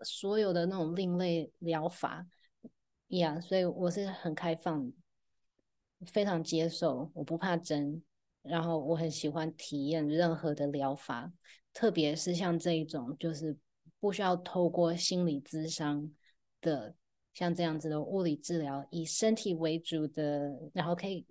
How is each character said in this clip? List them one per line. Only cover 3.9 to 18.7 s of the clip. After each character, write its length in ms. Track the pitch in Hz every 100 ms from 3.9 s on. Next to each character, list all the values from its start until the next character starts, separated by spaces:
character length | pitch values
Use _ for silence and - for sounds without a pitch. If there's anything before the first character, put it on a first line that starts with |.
是 160 | 175 196
很 280 | 180 170
开 200 | 151 175
放， 360 | 160 - 151 127 - _ _ _ _ _ _ _ _ _ - 180
非 180 | 214
常 180 | 202 175
接 260 | 160 165 165
受， 420 | 160 170 127 151
我 120 | 170
不 120 | 147 165
怕 200 | 190 170
针， 460 | 175 147 143 160 - _ _ _
然 200 | 180 170
后 160 | 165 165
我 160 | 143
很 160 | 165 165
喜 180 | 151 151
欢 240 | 160 160 160
体 300 | - 147 139
验 200 | 160 147
任 280 | 156 175 160
何 180 | 160
的 120 | 147 143
疗 260 | 143 139
法， 380 | 135 - 120 170 - - - _
特 180 | - 226
别 240 | 175 147
是 200 | 156 -
像 240 | 175 185 170
这 140 | 175
一 120 | 165
种， 320 | 160 147 120 143
就 160 | 165
是 220 | 151 156 147 _ _ - _
不 140 | 208
需 100 | 190
要 140 | 190 180
透 340 | 175 185 175
过 240 | 175 170
心 320 | 170 - 180 175
理 140 | 143
咨 280 | - 156 160
商 420 | - 151 147 151 147 _ _ _ _
的， 340 | 170 143 107 - _ _ _
像 200 | - 175
这 80 | 170
样 160 | 170 156
子 100 | 156
的 140 | 151
物 200 | 147 190
理 140 | 175 147
治 220 | - 175
疗， 280 | 143